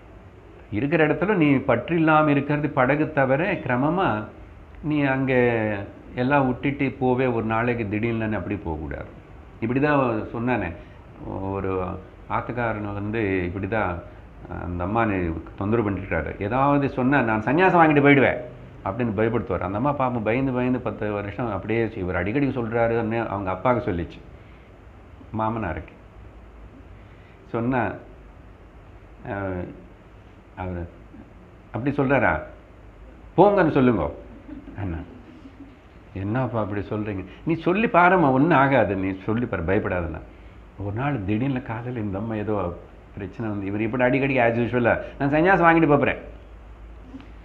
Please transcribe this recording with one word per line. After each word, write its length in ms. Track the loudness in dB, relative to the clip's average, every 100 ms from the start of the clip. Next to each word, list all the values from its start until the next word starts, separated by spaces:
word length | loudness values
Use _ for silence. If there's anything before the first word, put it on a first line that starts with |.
| -20 -20 -20 -20 -20 -20 -8
இருக்கிற 360 | -4 0 4 4
இடத்துல 280 | 2 2 4
நீ 180 | 6
பற்று 420 | 4 4 2 2 2
இல்லாம 360 | 4 6 6
இருக்கிறது 380 | 4 2 0 0
படகு 420 | 2 2 2 0
தவிர 420 | 2 2 2 0
கிரமமா 680 | -2 -2 0 0 0 0 -2 -6 -14 -20 -20 -20 -10
நீ 180 | -4 0
அங்க 320 | 0 0 2 4 4 2 0 -4 -8 -14 -12 -4
எல்லாம் 320 | 2 2 2
விட்டுட்டு 400 | 0 -4 -2 -2
போவே, 460 | 0 0 2 0
ஒரு 100 | 0
நாளைக்கு 460 | 0 0 0 -2 -2
திடீர்னு 460 | -2 -2 -2 -2 -4
அப்படி 200 | -4 -6
போகக்கூடாது. 500 | -6 -8 -8 -10 -12 -18 -20 -20 -20 -8
இப்படி 200 | -4 0
தான் 440 | 2 2 2 -2 -4
சொன்னானே, 400 | -4 -2 -2 -4 -8 -16 -20 -20 -16 -10 -8 -4
ஒரு 340 | -4 -2 -2 -4 -8 -12 -18 -6
ஆத்துக்காரன் 640 | -6 -4 -4 -4 -4 -6
வந்து 500 | -6 -4 -2 0 0
இப்படி 240 | -2 -4 -4
தான் 320 | -2 -2 -4 -10 -18 -20 -18 -14 -10
அந்த 200 | -8 -6
அம்மா 220 | -2 0 0
நீ 280 | 0 -2 -4 -10 -6
தொந்தரவு 320 | 0 0 0
பண்ணிட்டு 260 | -4 -4 -4
இருக்காரு. 260 | -4 -6
ஏதாவது 480 | -4 0 2 2 0
சொன்னா, 320 | 0 2 2
"நான் 220 | 2 0
சன்னியாசம் 360 | 0 2 4 6
வாங்கிட்டு 240 | 6 6
போயிடுவேன்" 340 | 6 6 6 2 -6 -16 -18 -8 -6
அப்படின்னு 260 | -2 -2 0
பயப்படுத்துவார். 420 | 0 0 -2 -4
அந்த 180 | -4 -2
அம்மா 160 | -2
பாப்போம் 300 | 0 -2 -2
பயந்து 280 | 0 0 0
பயந்து 280 | 0 0 -2
பத்து 320 | -4 -4 -4
வருஷம் 400 | -4 -6 -6 -6
அப்படியே, 400 | -4 -2 0 -2 -2
"இவர் 200 | -4 -2
அடிக்கடி 320 | -2 0 0
சொல்றாருன்னு" 800 | -2 -2 0 2 2 0 -2 -2
அவங்க 240 | -4 -4
அப்பாவுக்கு 400 | 0 2 2 0
சொல்லிச்சு, 280 | -4 -6 -10 -20 -20 -20 -20 -20 -20 -20 -20 -20 -20 -10 -4
மாமனாருக்கு. 540 | -2 -2 -4 -6 -10 -18 -20 -20 -20 -20 -20 -20 -20 -20 -20 -20 -20 -20 -20 -20 -8
சொன்னா, 460 | -4 0 0 -2 -6 -14 -20 -20 -20 -20 -20 -20 -20 -20 -20 -20 -16 -10
அஹ், 400 | -6 -4 -6 -8 -12 -20 -20 -20 -20 -20 -20 -20 -10
அவரு, 340 | -8 -6 -8 -14 -20 -20 -20 -20 -20 -20 -12
"அப்படி 240 | -6 -2 0
சொல்றாரா? 440 | 2 4 4 0 -4 -16 -20 -20 -20 -20 -20 -20 -2 4
போங்கன்னு 340 | 6 6 4
சொல்லுங்க." 400 | 4 4 4 -2 -6 -16 -20 -18 -16 -14 -10
அண்ணா, 200 | -8 -8 -10 -18 -20 -20 -20 -20 -20 -20 -20 -20 -16
"என்னப்பா 460 | -8 -4 -2 -2 -2
அப்படி 220 | -4 -4
சொல்றீங்க?" 440 | -4 -6 -4 -6 -10 -8 -4
"நீ 80 |
சொல்லி 340 | -2 0 0 2
பாரும்மா, 440 | 6 6 6 6
ஒண்ணும் 260 | 6 6 6
ஆகாது, 380 | 6 4 4 0
நீ 220 | -2 -4
சொல்லி 220 | -2 -2 -2
பாரு, 180 | -2
பயப்படாதுண்ணா." 560 | 0 0 0 -2 -4 -8 -14 -20 -20 -20 -20 -10
ஒரு 180 | -8 -4
நாள் 280 | -4 -2 -2
திடீர்னு 360 | 0 0 -2
காலையில 380 | -6 -8 -8 -6
இந்த 180 | -6 -4
அம்மா 180 | -4 -4
ஏதோ 440 | -2 -2 -2 -6 -14 -20 -18
பிரச்சனை 380 | -12 -12 -8 -6
வந்து, 140 | -6 -4
இவர் 160 | -2
இப்படி 220 | -2 2
அடிக்கடி 360 | 2 4 2 2
as 160 | 2 2
usual-ஆ, 420 | 0 2 2 2 -2 -4
"நான் 120 | 0
சன்னியாசம் 340 | 2 4 6 6
வாங்கிட்டு 320 | 6 6 4
போறேன்." 200 | 2 -2 -8 -18 -20 -20 -20 -20 -20 -20 -18 -18 -18 -20